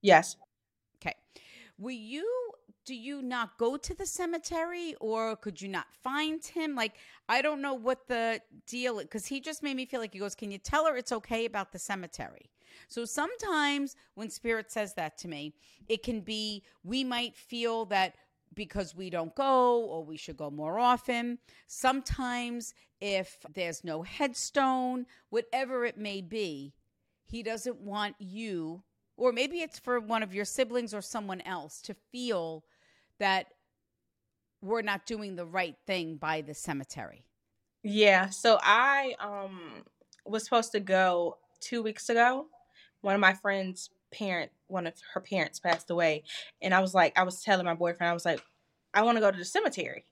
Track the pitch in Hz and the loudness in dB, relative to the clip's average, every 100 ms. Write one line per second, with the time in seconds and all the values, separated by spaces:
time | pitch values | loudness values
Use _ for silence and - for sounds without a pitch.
0 | 202 165 165 - - _ _ _ _ _ | 12 10 10 -6 -16 _ _ _ _ _
1 | - - _ - - - - _ 208 247 | -10 -10 _ -20 -20 -20 -20 _ -12 -12
2 | 214 277 403 508 480 - _ _ - 254 | -12 -8 -6 -6 -6 -12 _ _ -16 -12
3 | 233 285 254 247 226 _ 233 277 - 359 | -10 -10 -6 -4 -6 _ -2 -2 -8 -8
4 | 392 - 349 339 320 339 330 349 339 302 | -8 -4 -4 -4 -4 -4 -4 -6 -8 -6
5 | 220 220 226 220 214 165 196 190 - _ | -4 -2 -2 -4 -8 -10 -8 -8 -8 _
6 | 254 277 311 311 - - 311 277 220 - | -6 -2 -2 -2 -6 -4 -4 -2 -4 -4
7 | - - - 247 294 302 285 269 226 254 | -20 -20 0 2 2 0 -4 -2 -2 -2
8 | _ 240 226 226 _ - - 247 247 220 | _ -2 0 -2 _ -20 -12 -4 -4 -4
9 | 156 220 - 269 262 302 294 269 254 262 | -6 -8 -6 -8 -8 -6 -6 -4 -4 -6
10 | 220 190 202 - 208 196 - 302 320 254 | -6 -6 -8 -8 -10 -10 -2 2 2 0
11 | 247 226 - 226 233 214 196 180 - 196 | -4 -6 -4 -4 -2 -4 -6 -10 -6 -6
12 | 175 - 120 - - _ _ - - - | -6 -10 -12 -12 -20 _ _ -20 -12 -10
13 | 233 - 311 466 415 320 294 285 277 - | -6 -4 -4 -4 -2 0 2 0 -2 -8
14 | _ - 220 - 233 226 214 - 208 196 | _ -12 -10 -6 -2 -2 -2 -6 -4 -4
15 | 160 - 175 151 147 - _ _ - 226 | -8 -8 -10 -10 -10 -14 _ _ -4 -4
16 | 233 226 180 220 214 208 _ _ 175 254 | -2 -6 -4 -6 -4 -8 _ _ -6 -2
17 | 262 240 240 - - 240 233 226 214 196 | -2 -2 -4 -8 -12 -4 -2 -2 0 2
18 | 190 - _ _ _ - 202 202 180 165 | 0 -2 _ _ _ -12 -8 -6 -6 -8
19 | 185 170 165 - 269 262 247 240 226 165 | -6 -4 -4 -2 4 6 6 4 0 -6
20 | 156 156 - 151 151 147 156 190 247 247 | -8 -12 -12 -10 -8 -6 -4 2 4 4
21 | - 240 233 240 _ - _ - 262 269 | 2 -2 -2 -6 _ -20 _ 0 2 2
22 | 262 - 254 247 240 240 226 - _ _ | -2 -4 -2 -4 -4 -6 -10 -16 _ _
23 | 202 196 190 - 165 156 175 160 170 156 | -2 -2 -2 -10 -16 -6 -6 -4 -6 -6
24 | 180 - 285 240 - - 269 262 254 254 | -8 -2 -2 -2 -2 2 2 2 0 -4
25 | 247 - _ 220 233 247 262 254 240 - | -8 -14 _ -4 -2 -2 -2 0 -2 -4
26 | 208 196 175 220 196 147 139 _ _ _ | -8 -6 -6 -4 -4 -6 -10 _ _ _
27 | _ _ _ 226 220 220 247 214 202 202 | _ _ _ -8 -6 -6 -6 -8 -6 -4
28 | 208 - 190 196 226 180 160 170 _ _ | -4 -6 -12 -8 -6 -4 -6 -10 _ _
29 | _ - 247 233 277 349 320 - - 247 | _ 0 2 2 0 0 -6 -8 -2 -2
30 | 214 226 208 185 202 - 247 240 233 208 | 0 -2 -2 -4 -4 0 0 0 -4 -8
31 | 190 226 202 185 - 185 151 - - 196 | -8 -8 -6 -8 -6 -8 -8 -14 -14 -16
32 | _ 247 247 196 165 160 _ _ _ _ | _ -8 -2 -2 -2 -8 _ _ _ _
33 | _ _ 202 190 - _ _ _ _ _ | _ _ 2 2 0 _ _ _ _ _
34 | _ _ _ _ _ _ 190 226 214 196 | _ _ _ _ _ _ -4 -2 0 -2
35 | - 226 208 180 170 185 180 139 - 190 | -4 -6 -6 -8 -6 -2 -2 -4 -4 -2
36 | 165 156 156 156 147 147 - 139 135 - | -2 -4 -2 -2 -4 -10 -6 -6 -6 -10
37 | 95 53 _ _ _ _ _ _ 214 208 | -10 -12 _ _ _ _ _ _ -2 6
38 | 208 190 190 190 233 220 - 214 262 277 | 8 8 4 2 6 8 8 8 8 4
39 | 269 - 208 202 190 190 165 110 - _ | 2 -4 -8 -8 -8 -12 -14 -16 -18 _
40 | _ - - 214 214 240 226 214 196 190 | _ -20 -4 -4 2 2 4 -2 4 6
41 | 185 175 170 - _ _ - 240 220 214 | 6 4 2 -2 _ _ -6 -2 -2 -6
42 | - 233 240 262 311 - _ _ - _ | 0 6 6 4 -6 -16 _ _ -20 _
43 | 208 196 190 190 202 196 190 180 - _ | 0 6 6 6 0 0 -2 -6 -12 _
44 | _ - 208 175 - _ _ 185 170 170 | _ -6 -4 -2 -4 _ _ -4 -4 -8
45 | - - 190 190 156 - 175 165 - 170 | -8 -8 -2 -2 -2 -2 0 0 0 2
46 | 165 156 - - - _ 190 185 190 185 | 2 2 -4 -12 -12 _ 2 4 4 6
47 | 165 - 185 180 - 190 180 165 170 175 | 6 6 2 0 2 4 4 0 0 0
48 | 170 170 175 151 - _ _ _ _ 202 | 0 2 0 0 -4 _ _ _ _ 4
49 | 226 233 214 190 180 359 415 240 165 170 | 4 6 4 2 0 0 0 -2 -8 -8
50 | _ | _